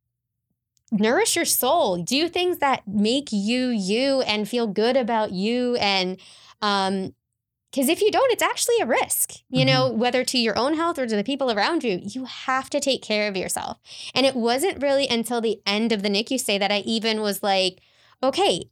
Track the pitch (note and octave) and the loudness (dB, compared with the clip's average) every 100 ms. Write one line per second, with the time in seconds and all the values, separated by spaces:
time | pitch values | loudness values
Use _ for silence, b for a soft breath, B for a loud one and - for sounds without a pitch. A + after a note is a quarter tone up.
0 | _ _ _ _ _ _ _ _ - G#3 | _ _ _ _ _ _ _ _ -4 2
1 | G#3+ D4 A4 F4 E4 - B3 E4+ C4 F3+ | 4 4 2 0 0 0 2 4 2 0
2 | F3 B3+ E4 F4+ F4+ F4 C#4+ B3 - G3+ | 0 0 0 0 0 0 0 0 -2 0
3 | G#3 C4 C#4+ G#3 G3+ B3 B3+ A#3 F#3 A3 | 2 2 0 -2 0 0 0 0 0 0
4 | C4+ C4+ A3 G#3+ G#3 A#3+ A#3 F#3+ A3+ C4 | 2 0 0 -2 -2 -2 -2 0 2 2
5 | A#3 A#3 G#3+ F#3 G3+ A#3+ B3 A#3+ G3+ G3 | 0 0 -2 -2 -2 0 0 0 0 0
6 | F#3 F#3 B B B B G#3 G3+ F#3+ G3 | 0 -4 B B B B -2 0 0 -2
7 | F#3+ - _ _ _ _ _ - C4 E4+ | -4 -10 _ _ _ _ _ -2 0 2
8 | G#4 - C5 G#4+ D#4+ A#4 - A#4 C#4+ F4 | 2 4 2 2 0 0 0 2 2 0
9 | - - - - - B3+ C4 C4 C4 A3+ | 0 -2 -4 -6 -4 0 4 4 2 2
10 | B3 B3 B3 B3+ A3+ G#3 B3 D#4 C4+ C4 | 0 0 0 0 0 2 0 0 -2 -2
11 | B3 G#3+ G3+ C#4 C4 G#3 A3 E4 A#3+ F3+ | -2 -2 -2 -2 0 0 0 0 0 -4
12 | G3+ B3+ B3+ - - C4 C4 C#4+ C#4+ B3 | -4 -10 -10 -10 -4 -4 -2 -2 0 -2
13 | - G#3+ G#3 G3+ - - - - B B | -2 -2 -2 -4 -4 -6 -8 -12 B B
14 | B - C4 C4 A3+ B3 F4+ - C#4 C#4 | B 0 0 2 0 0 0 -2 0 2
15 | C#4 A#3 A3+ A#3+ A3+ G3 - G#3 A3+ A3 | 2 0 -2 -2 -2 -2 -2 0 0 0
16 | G3+ G3+ A3 C4 - G3+ G3 G#3 G3 A3+ | 0 -2 0 -4 0 0 0 -2 -2 -2
17 | A3+ G#3+ G#3+ G3 G#3 G3 F#3 F#3 b b | 0 -2 -2 -2 0 2 2 -2 b b
18 | b b C4 C4+ G4 F3+ - | b b -2 2 2 0 -2